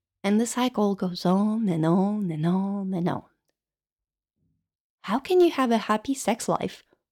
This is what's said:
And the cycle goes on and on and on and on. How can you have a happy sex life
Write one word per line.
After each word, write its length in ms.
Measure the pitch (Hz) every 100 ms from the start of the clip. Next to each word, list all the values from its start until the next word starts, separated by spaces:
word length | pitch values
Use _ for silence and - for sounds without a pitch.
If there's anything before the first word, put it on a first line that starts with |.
| _ _
And 160 | 196 208
the 60 | 233
cycle 500 | - 254 247 208 196
goes 300 | 185 180 175
on 420 | 190 214 220 214
and 180 | 165 160
on 460 | 175 196 214 190
and 140 | 156 160
on 480 | 185 196 202 190
and 160 | 185 175
on. 140 | - - _ _ _ _ _ _ _ _ _ _ _ _ _ _ _ _ _
How 180 | - 233
can 220 | - 370
you 100 | 349
have 200 | - 254
a 60 | 226
happy 360 | - 214 240
sex 340 | 269 - 214 -
life 360 | - 190 - _ _ _